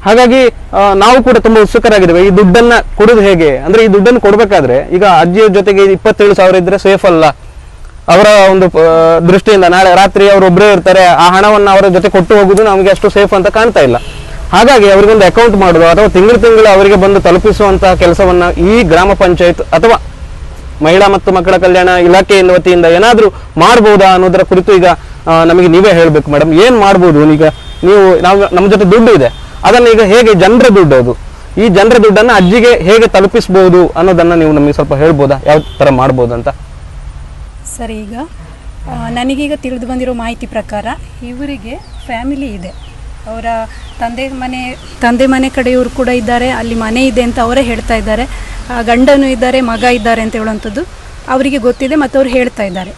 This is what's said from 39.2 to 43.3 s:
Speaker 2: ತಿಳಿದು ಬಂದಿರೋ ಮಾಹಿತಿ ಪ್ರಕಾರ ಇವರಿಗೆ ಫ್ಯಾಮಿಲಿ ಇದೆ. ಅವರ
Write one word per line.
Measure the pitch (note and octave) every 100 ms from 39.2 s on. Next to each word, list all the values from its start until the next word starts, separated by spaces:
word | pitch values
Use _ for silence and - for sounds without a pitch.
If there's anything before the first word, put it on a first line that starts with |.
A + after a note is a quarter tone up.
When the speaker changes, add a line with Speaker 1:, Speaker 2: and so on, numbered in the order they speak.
| B3 C4+ D4 D4
Speaker 2:
ತಿಳಿದು | B3+ B3 A#3
ಬಂದಿರೋ | B3+ B3+
ಮಾಹಿತಿ | A#3+ A#3 A#3 B3
ಪ್ರಕಾರ | A3 G#3 G#3 G#3+ D4+ - - A#3+
ಇವರಿಗೆ | B3 C#4+ C#4 A3+ C4 - - -
ಫ್ಯಾಮಿಲಿ | A3+ B3+ C#4+ C4+
ಇದೆ. | G3+ F3+ - - - - -
ಅವರ | -